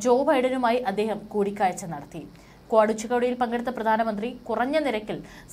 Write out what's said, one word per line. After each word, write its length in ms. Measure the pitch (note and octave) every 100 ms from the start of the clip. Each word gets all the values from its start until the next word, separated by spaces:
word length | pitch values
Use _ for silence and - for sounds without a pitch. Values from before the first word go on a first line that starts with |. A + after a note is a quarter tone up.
| A#3+
ജോ 120 | B3 B3+
ബൈഡനുമായി 500 | B3+ B3+ C4 A#3 B3 G3
അദ്ദേഹം 280 | G3 G#3+ G#3 -
കൂടിക്കാഴ്ച 500 | G#3 G3+ G3+ F#3+ F3 F3
നടത്തി. 300 | D3 - E3 - - - - -
ക്വാഡ് 220 | A3 G#3+
ഉച്ചകോടിയിൽ 380 | A3 A3+ B3 B3 B3
പങ്കെടുത്ത 320 | A#3+ A#3+ B3 A#3
പ്രധാനമന്ത്രി 520 | A3 A3 A3+ G3+ A#3 - -
കുറഞ്ഞ 280 | A3+ B3+ D#4
നിരക്കിൽ 320 | C#4 G#3+ G#3+ E3+ - - -